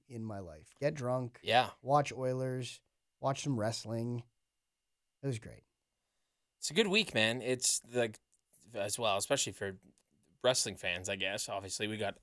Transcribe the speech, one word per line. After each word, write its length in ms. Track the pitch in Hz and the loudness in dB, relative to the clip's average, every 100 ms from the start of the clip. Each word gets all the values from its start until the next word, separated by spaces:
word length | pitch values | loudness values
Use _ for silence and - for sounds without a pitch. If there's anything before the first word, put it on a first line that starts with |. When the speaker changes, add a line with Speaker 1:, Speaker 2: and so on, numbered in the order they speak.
| - | -14
Speaker 1:
in 160 | 120 | -10
my 160 | 110 101 | -8 -8
life. 340 | 90 78 - - | -10 -14 -20 -4
Get 140 | 143 | -2
drunk. 440 | 156 123 127 123 - | -2 0 0 -2 -6
Speaker 2:
Yeah. 240 | - 113 113 - | 4 4 4 0
Speaker 1:
Watch 320 | 123 143 143 | 2 4 2
Oilers. 680 | 120 131 127 131 127 123 - _ _ _ _ | -2 -2 -2 -2 -2 -6 -10 _ _ _ _
Watch 220 | 131 135 | -2 0
some 120 | 151 127 | 0 0
wrestling. 640 | 107 110 104 113 117 120 - _ _ _ _ _ _ _ _ _ | 0 -2 -4 -4 -2 -4 -8 _ _ _ _ _ _ _ _ _
It 40 | 139 | -6
was 100 | 117 | -6
great. 240 | - 57 _ _ _ _ _ _ _ _ _ _ | -8 -18 _ _ _ _ _ _ _ _ _ _
Speaker 2:
It's 120 | - | -2
a 40 | |
good 120 | 147 214 | 2 4
week, 260 | 202 214 | 4 2
man. 300 | - 110 120 | 4 2 2
It's, 380 | 113 127 - - - | 0 0 2 0 0
like, 280 | 120 117 110 _ _ _ _ - | 0 0 -2 _ _ _ _ -12
as 220 | 113 101 - | -6 -4 0
well, 180 | 113 98 | 2 2
especially 360 | - 139 - | 2 2 0
for 260 | 98 98 95 - _ _ _ _ _ | -4 -6 -6 -14 _ _ _ _ _
wrestling 320 | 123 127 - 95 | 2 4 2 -2
fans, 320 | 92 87 92 | -2 -2 -2
I 80 | 98 | -2
guess. 320 | 95 104 - | -2 -2 -4
Obviously, 400 | 101 98 - 107 | -4 -6 -4 -4
we 80 | 107 | -2
got 220 | 101 - | -4 -4